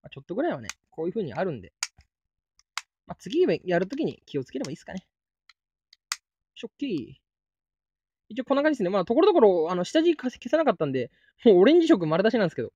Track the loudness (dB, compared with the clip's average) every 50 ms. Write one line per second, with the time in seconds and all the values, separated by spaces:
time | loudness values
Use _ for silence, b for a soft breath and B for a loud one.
0 | _ -20 -20 -20 -12 _ -6 -4 -2 -4 -4 -6 -10 -14 -16 _ _ _ _ -8
1 | -8 -6 -6 -6 -8 -6 -6 -6 -6 -6 -6 -8 -12 -18 _ _ -16 -16 _ _
2 | _ _ _ _ _ _ _ _ _ _ _ _ _ _ _ -18 -18 _ _ _
3 | _ _ -18 _ -14 -8 -2 -2 0 0 0 -4 _ -2 -2 -2 -2 -4 -6 -6
4 | -6 -6 -6 _ _ _ -10 -10 -10 _ -10 -10 -8 -8 -10 -14 _ -14 -14 -16
5 | _ _ _ _ _ _ _ _ _ _ _ _ _ _ _ _ _ _ -20 _
6 | _ _ -14 -14 _ _ _ _ _ _ _ -18 -18 -18 _ _ -10 -8 -8 -8
7 | -8 -12 -18 _ _ _ _ _ _ _ _ _ _ _ _ _ _ _ _ _
8 | _ _ _ _ _ _ -12 -12 -4 -2 -2 0 2 0 0 0 -2 -2 -2 -2
9 | -2 0 2 2 4 4 6 6 6 6 4 4 0 -2 -2 -4 -4 0 0 0
10 | 2 2 0 -2 -4 -10 -10 -8 -6 -2 -2 0 2 0 0 -2 -4 -4 -2 -4
11 | -6 -6 _ _ _ _ _ _ 6 6 8 8 8 8 6 6 6 4 2 2
12 | 2 -2 0 0 0 0 0 0 -2 -2 -4 -8 -10 -10 _